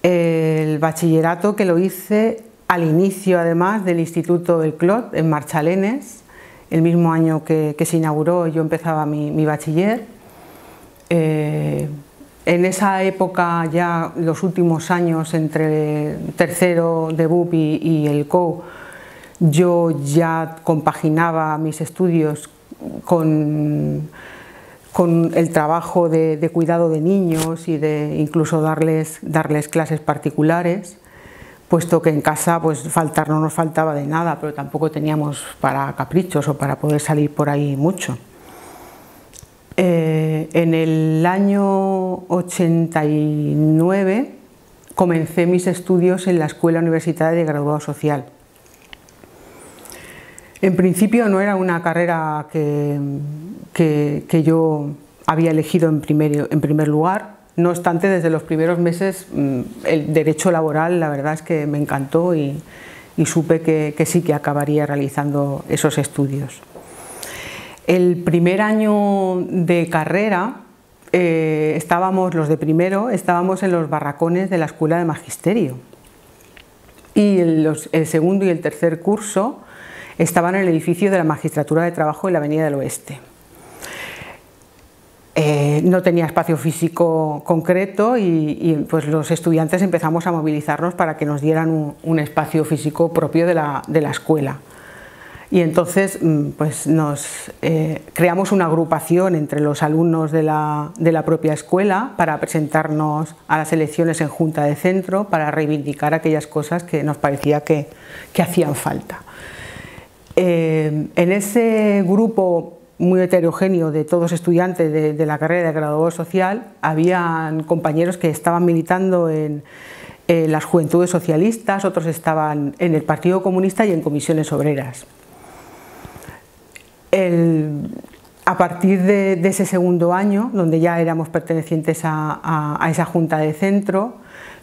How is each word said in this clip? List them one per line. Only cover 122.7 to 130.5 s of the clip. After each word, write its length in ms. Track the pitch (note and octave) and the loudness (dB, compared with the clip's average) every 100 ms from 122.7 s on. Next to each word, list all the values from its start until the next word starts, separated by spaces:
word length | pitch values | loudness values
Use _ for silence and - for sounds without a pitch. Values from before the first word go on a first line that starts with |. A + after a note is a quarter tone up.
| - | -2
en 160 | F3 | 0
el 80 | D#3 | 0
Partido 400 | D3+ D3+ F3+ F#3 | 0 0 2 2
Comunista 420 | F#3+ F#3 F#3+ F#3 | 0 0 0 0
y 80 | G#3+ | 0
en 80 | E3 | 0
Comisiones 520 | D3+ D3 - D#3+ D#3 | 0 -2 0 0 0
Obreras. 540 | C#3+ C#3+ C#3 B2+ B2 - - - - - - - - - - - - - - - - - - - _ - | 0 0 -2 -6 -12 -20 -20 -20 -20 -20 -20 -20 -20 -20 -20 -20 -20 -20 -20 -20 -20 -20 -20 -20 _ -2
El, 800 | F#3+ F#3 E3+ E3+ D#3+ D3+ D3 - - - - - - | 0 2 4 4 2 0 -4 -8 -10 -16 -20 -20 -6
a 140 | - F3+ | -4 0
partir 440 | F3 F3 F#3+ F#3+ | 0 2 2 4
de, 340 | F#3 G3+ F#3+ F#3 | 4 4 2 2
de 120 | F#3 | 0
ese 180 | F#3+ F#3+ | 0 0
segundo 480 | F#3 F3+ F3 E3+ | 2 2 2 2
año, 360 | F3+ G#3 G3+ B3 | 2 2 0 0